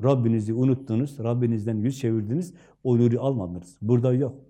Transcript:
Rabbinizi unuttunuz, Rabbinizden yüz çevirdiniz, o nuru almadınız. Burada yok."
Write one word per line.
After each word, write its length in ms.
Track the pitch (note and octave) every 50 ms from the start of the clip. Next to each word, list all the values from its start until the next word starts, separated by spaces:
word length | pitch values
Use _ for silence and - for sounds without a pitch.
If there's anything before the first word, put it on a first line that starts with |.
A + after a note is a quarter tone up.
| A2
Rabbinizi 500 | C3 C#3 B2+ A#2 A2+ A2+ A2+ G#2 A2 A2+
unuttunuz, 640 | A#2+ B2+ C3+ C3 C3 C3+ - A2 A#2 C#3 D3 C#3+ -
Rabbinizden 580 | A2 A#2 A#2+ B2 B2 A#2 A#2 G#2+ G2+ A#2 A2+ G#2+
yüz 220 | G#2 B2+ C#3 C3
çevirdiniz, 540 | - A#2 A2+ A2 G#2 G#2 B2 E3+ F3+ F3 - - - _ _ _ -
o 140 | C3 B2 A#2
nuru 240 | A#2+ A#2+ A#2 A#2+
almadınız. 560 | B2 C#3 C#3 A#2 F#2 F2 F2 F2 - - - -
Burada 320 | G2+ G#2+ B2 A#2+ A#2 C3 B2+
yok." 220 | B2+ C#3 B2 - - -